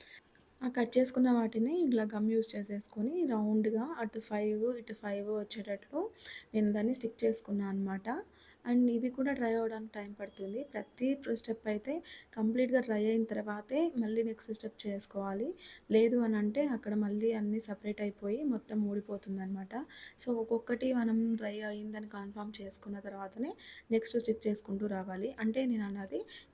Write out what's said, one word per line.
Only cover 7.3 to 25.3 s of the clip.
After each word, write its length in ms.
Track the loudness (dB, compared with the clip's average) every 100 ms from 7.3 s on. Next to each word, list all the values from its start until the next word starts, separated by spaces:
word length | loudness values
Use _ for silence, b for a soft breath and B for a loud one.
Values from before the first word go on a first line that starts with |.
| 2 0 -2 -2
అనమాట. 360 | -2 -2 -4 -4 -6 -6 B B B
And 200 | 2 4 6
ఇవి 180 | 4 0
కూడా 220 | 0 0
డ్రై 180 | 0 2
అవ్వడానికి 420 | 2 0 -4 -10
టైమ్ 200 | -10 -12
పడుతుంది. 460 | -10 -12 -8 -6 -6 -6
ప్రతి 420 | -8 -8 -2 0 0 0
స్టెప్ 320 | -2 -2 -4 -2
అయితే 260 | -2 -2 -6 B B B
కంప్లీట్‌గా 480 | 0 2 4 4 4
డ్రై 220 | 2 2
అయిన 200 | 2 2
తర్వాతే 560 | 2 -2 -4 -6 -2 0 2 2
మళ్ళీ 260 | 0 2
నెక్స్ట్ 280 | 0 -2 -6
స్టెప్ 260 | -6 -6 -8
చేసుకోవాలి. 680 | -4 -4 -4 -6 -4 -2 -4 -6 B B 2
లేదు 260 | 6 6 6
అని 180 | 4 2
అంటే 260 | 2 2 0
అక్కడ 260 | 0 -2
మళ్ళీ 340 | -2 0 2 2
అన్నీ 260 | 2 0 -2
సెపరేట్ 400 | -4 -6 -6 -4
అయిపోయి 380 | -4 -4 -4 -2
మొత్తం 340 | 0 -2 -2 -2 0
ఊడిపోతుందనమాట. 840 | 0 -4 -8 -6 -6 -4 -6 -6 -8 -8 B B -10
So 120 | -2
ఒక్కొక్కటి 540 | 0 2 0 0 -2 2
మనం 260 | 2 4 4 2
డ్రై 200 | 0 -2 -4
అయిందని 480 | -6 -6 -8 -8 -10
కన్ఫర్మ్ 400 | -10 -10 -8 -10
చేసుకున్న 440 | -10 -12 -12 -10 -8
తర్వాతనే 520 | -8 -8 -10 -6 -6 -6 B B B
నెక్స్ట్ 260 | 2 2 0
స్టిచ్ 240 | 2 0
చేసుకుంటూ 440 | 0 -2 -2 -2 -2
రావాలి. 440 | -2 -4 -4 -4